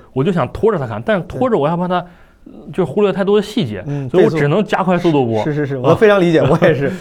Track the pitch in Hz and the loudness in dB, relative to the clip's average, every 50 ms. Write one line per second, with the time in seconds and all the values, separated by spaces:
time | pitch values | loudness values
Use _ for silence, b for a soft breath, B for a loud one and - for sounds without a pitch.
0 | - - - 127 143 202 175 170 123 - - - 190 226 208 156 131 117 110 107 | -14 -8 -4 -2 -2 0 0 -2 -2 -4 -4 -2 0 0 0 0 -4 -6 -8 -6
1 | 117 - 214 180 165 - - - 247 262 220 160 139 151 170 170 180 175 185 180 | -4 -2 -2 -2 -4 -6 -6 -4 -2 0 0 0 0 0 -2 -2 -2 -2 -2 -4
2 | 175 - - - - - _ _ - - - - - - 147 - 175 131 - 208 | -4 -8 -14 -20 -20 -20 _ _ -20 -20 -20 -20 -18 -8 -4 -4 -4 -2 0 2
3 | 208 190 175 190 196 190 208 214 208 - - 240 160 113 107 90 - 143 143 143 | 2 2 2 0 0 2 2 2 0 0 -2 -4 -4 -4 -6 -8 -8 -8 -8 -6
4 | 135 123 - - - - - 156 143 147 156 214 208 - 208 180 185 185 180 170 | -6 0 2 2 2 2 2 0 0 2 2 0 0 -2 -2 -2 0 0 0 2
5 | - 170 151 139 127 113 113 107 - 151 147 151 147 127 139 127 123 147 170 - | 2 2 2 2 0 0 0 -2 -2 -2 -2 -2 -4 -4 -4 -2 2 2 4 4
6 | 226 208 202 196 175 175 160 147 139 135 165 160 - 175 151 127 139 131 185 - | 4 4 4 4 4 4 4 2 4 2 2 2 2 2 2 2 0 -4 -4 -6